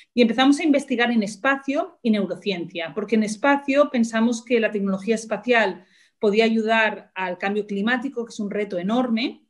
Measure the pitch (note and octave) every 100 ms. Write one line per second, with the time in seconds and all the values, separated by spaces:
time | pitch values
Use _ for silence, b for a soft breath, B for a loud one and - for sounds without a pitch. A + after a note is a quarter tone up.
0 | B A#3+ A#3 A#3 C4+ C#4+ E4 C#4 - A#3+
1 | A#3+ A#3 G3+ - C4+ C4+ C4+ C#4+ F4+ -
2 | A#3 G#3+ F#3 - G#3 F3+ E3 - C3 -
3 | G#3 A3 G#3+ A3 C#4+ C#4 C#4 C#4 C#4+ B3
4 | A3+ A3+ A3+ A3+ - A#3 G#3+ G#3+ G3 F#3+
5 | G3 A3 - G3+ B3 A#3 G3+ F3 b b
6 | b _ G#3+ G#3 A3+ A3+ A3 A3+ G#3+ G3
7 | - - F#3 F3+ G3+ G#3 G#3 G3 A3 B3+
8 | C#4 A#3+ A3+ - G3+ G#3 G#3 F#3 F#3 A#3+
9 | B3 A3 D4 -